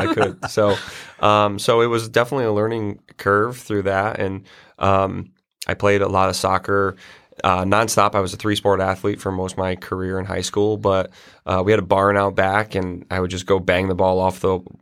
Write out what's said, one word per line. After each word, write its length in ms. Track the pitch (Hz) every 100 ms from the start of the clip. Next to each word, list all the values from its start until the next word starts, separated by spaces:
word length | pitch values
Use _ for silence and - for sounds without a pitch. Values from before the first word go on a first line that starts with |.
| 320
I 60 |
could. 360 | 311 101 82 -
So, 280 | - 104 92 - - - -
um, 400 | 104 104 104 101
so 220 | - 117
it 60 | 120
was 200 | 117 110
definitely 380 | 117 120 139 117
a 80 |
learning 460 | 104 110 117 104 - _ -
curve 400 | 101 101 117 127
through 260 | - 104
that. 360 | 98 95 104 -
And, 260 | 98 95 - - - -
um, 520 | 98 98 95 95 92 _ _ - -
I 60 |
played 280 | 90 101 101
a 60 | 98
lot 220 | 95 95
of 80 | 92
soccer, 580 | 95 95 98 101 98 95 - - _ -
uh, 200 | - 92 95
nonstop. 500 | 101 113 - 101 104
I 60 |
was 120 | 92
a 40 | 98
three-sport 420 | 107 101 101 95
athlete 400 | 95 92 101 -
for 100 | 98
most 220 | 92 92
of 40 | 95
my 180 | 92 92
career 440 | - 92 92 95
in 60 | 95
high 160 | 92
school, 360 | 92 104 104 104
but, 340 | 104 95 90 - - - -
uh, 160 | 92 92
we 80 |
had 60 | 107
a 40 | 90
barn 300 | 98 98 101
out 180 | 101 98
back, 380 | 95 101 110
and 320 | 98 92 87 -
I 80 | 92
would 100 | 92
just 160 | 92 90
go 140 | 98
bang 300 | 90 90 95
the 60 | 90
ball 240 | 95 92
off 180 | 92 92
the, 200 | 98 92 92 -